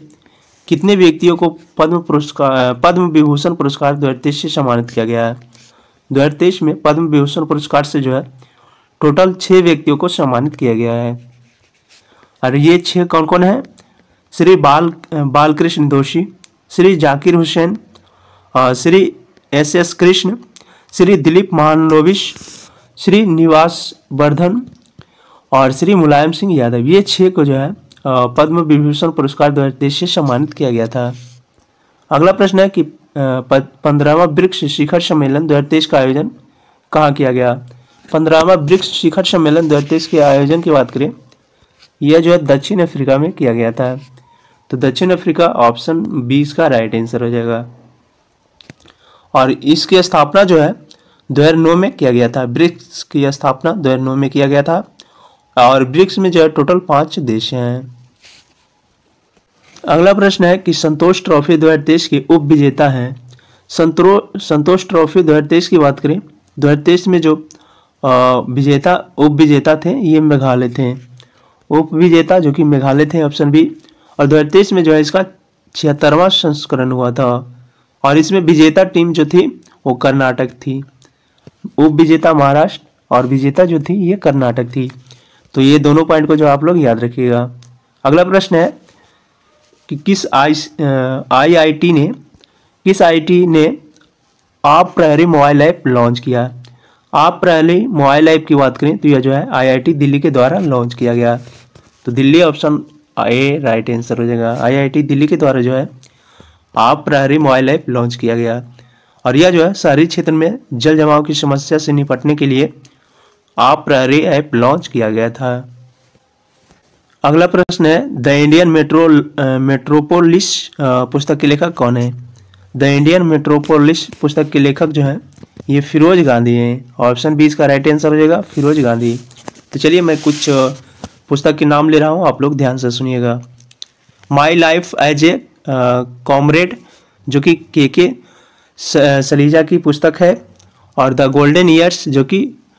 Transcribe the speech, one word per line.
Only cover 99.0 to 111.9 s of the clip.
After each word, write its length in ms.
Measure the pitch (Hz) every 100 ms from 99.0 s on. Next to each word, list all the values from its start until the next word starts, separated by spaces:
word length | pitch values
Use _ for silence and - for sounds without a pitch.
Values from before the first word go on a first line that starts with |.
| 151
यह 120 | 139
जो 140 | 131
है 160 | 135 254
आईआईटी 420 | 151 131 131 131
दिल्ली 260 | 151 143 139
के 120 | 143
द्वारा 280 | 131 127 185
launch 340 | 170 127 120
किया 200 | 120 120
गया। 240 | 120 117 120 - - _ _ _ _ -
तो 60 |
दिल्ली 300 | 120 135 160
option 440 | 170 143 156 147 - _ _ - 113
A 320 | 123 139 147
right 260 | 135 113 113
answer 280 | 117 120 120
हो 80 | 120
जाएगा। 320 | 120 117 131
आईआईटी 420 | 120 135 139 147
दिल्ली 240 | 147 139 151
के 100 | 165
द्वारा 240 | 147 131
जो 120 | 123
है 160 | 131 147 - _ _ _ _ - _ _ -
आप 280 | 113 147 147
प्रहरी 320 | 143 139 151
मोबाइल 320 | 147 131 131
ऐप 200 | 156 143
launch 260 | 123 120 120
किया 200 | 117 117
गया। 280 | 117 117 123 - _ _ _ _ 123
और 120 | 135
यह 120 | 180
जो 160 | 175 170
है 80 |
शहरी 340 | 196 170 139 170
क्षेत्र 240 | 175 156
में 280 | 156 165 240 -
जल 240 | 123 156 156
जमाव 260 | 151 147
की 100 | 151
समस्या 440 | 147 147 139 - 156
से 140 | 151